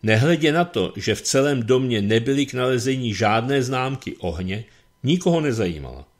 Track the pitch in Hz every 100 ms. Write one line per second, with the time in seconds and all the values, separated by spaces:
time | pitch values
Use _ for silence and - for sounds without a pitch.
0 | 110 110 147 170 156 156 175 - 185 -
1 | 101 104 - 135 143 135 113 127 131 113
2 | 101 110 117 139 139 127 127 127 123 131
3 | 120 95 110 113 120 139 127 131 131 135
4 | - - 90 80 92 101 113 _ _ _
5 | 127 175 180 165 151 113 95 78 67 64
6 | 65